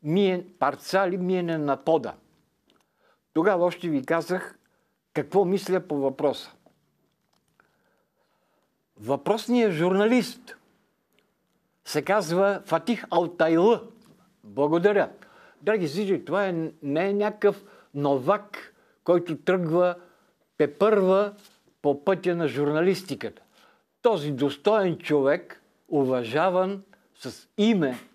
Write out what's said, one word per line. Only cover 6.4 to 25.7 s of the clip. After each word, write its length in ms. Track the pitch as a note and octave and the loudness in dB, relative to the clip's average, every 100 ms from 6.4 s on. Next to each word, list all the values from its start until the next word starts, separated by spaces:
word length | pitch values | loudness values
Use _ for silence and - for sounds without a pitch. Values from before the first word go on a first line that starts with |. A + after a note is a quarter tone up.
| - - _ _ _ _ _ _ _ _ _ _ _ _ _ _ _ _ _ _ _ _ _ _ _ _ | -10 -20 _ _ _ _ _ _ _ _ _ _ _ _ _ _ _ _ _ _ _ _ _ _ _ _
Въпросният 760 | G#2+ C#3 D3+ G#3+ G#3+ B3 A3 | -6 -4 -2 -2 0 2 2
журналист 840 | D#3+ F3 F#3+ G#3+ B3 G#3 - - - _ _ _ _ _ _ _ _ _ _ _ _ - | 2 2 2 4 2 0 -8 -20 -20 _ _ _ _ _ _ _ _ _ _ _ _ -6
се 160 | - | -6
казва 600 | D3 G3+ E3 E3+ G3 G3 - | 0 -2 0 2 2 0 -2
Фатих 380 | D#3+ E3 A#3 | -4 -2 -4
Алтайлы. 800 | - E3+ E3+ - E3 E3 G3 G#3+ - - _ _ _ _ | -2 0 0 0 2 4 4 2 -2 -20 _ _ _ _
Благодаря. 680 | A2 G#2 D3 D#3+ F#3+ G3+ E3 - - - - _ | -12 -2 0 2 2 2 0 -4 -20 -20 -20 _
Драги 260 | D3+ G#3+ E3 | -2 -2 -2
зрители, 380 | D#3 G3+ F3 - | -4 -2 -2 -2
това 220 | F3 G3 | -4 -2
е, 240 | E3+ D#3+ - | -4 -6 -8
не 260 | C#3+ D3 F#3+ | -4 -2 -2
е 40 | |
някакъв 520 | G3+ G#3 G#3 G#3 G3 - - _ | 0 -2 0 0 0 -8 -20 _
новак, 800 | C#3+ C#3+ C#3 B2+ G3+ G3+ - - _ _ _ | -4 0 0 2 0 -2 -18 -20 _ _ _
който 340 | - F3 F3 D3+ | 0 0 0 -4
тръгва 580 | - F#3 E3+ E3+ F3+ F3 - _ _ _ _ - | -2 0 0 2 2 0 -12 _ _ _ _ -2
тепърва 760 | D3 - G#3 G#3 F#3 F#3+ G#3 G3+ _ _ _ _ | -2 2 2 4 4 2 0 -6 _ _ _ _
по 220 | C#3+ C#3+ | -2 0
пътя 320 | - F#3+ F#3+ E3+ | 0 0 0 -2
на 120 | D#3+ | -2
журналистиката. 920 | B2 D3 D3+ F3 F#3 - B2+ G#2+ - _ _ _ _ _ _ | -2 -2 2 0 0 -4 -10 -10 -14 _ _ _ _ _ _
Този 300 | A#3+ G3+ D3 | -2 0 -2
достоен 680 | C3+ C#3+ C#3+ - G#3+ F#3 D#3 | -2 -2 0 2 2 2 -2
човек, 640 | - D3+ C3+ D#3+ - - _ | 0 2 2 0 -4 -20 _